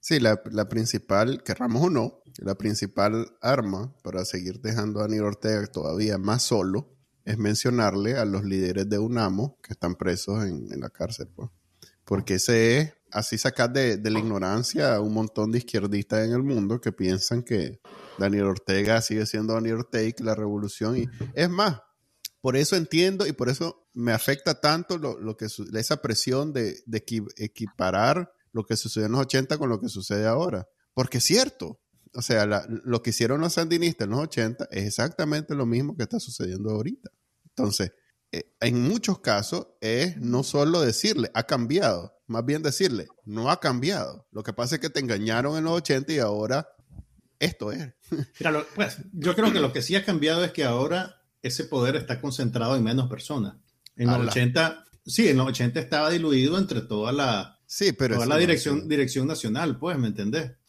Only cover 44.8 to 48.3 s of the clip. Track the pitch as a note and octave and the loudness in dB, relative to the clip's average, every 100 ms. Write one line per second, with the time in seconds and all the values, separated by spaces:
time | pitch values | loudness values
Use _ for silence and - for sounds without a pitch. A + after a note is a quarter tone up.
44.8 | D#3+ D3 C3 G#2 G#2+ A2+ C3+ D#3 D#3+ E3+ | -2 -4 -2 0 0 0 0 0 0 0
45.8 | E3 C3+ C#3 D#3 A2+ G#2 A2 C3 D#3+ _ | 2 0 2 0 2 0 0 0 -2 _
46.8 | _ - - _ _ _ C#3+ - G#2 - | _ -20 -20 _ _ _ -4 -2 -8 -6
47.8 | D3 - - D#3 B2+ | -10 -14 -8 -6 -6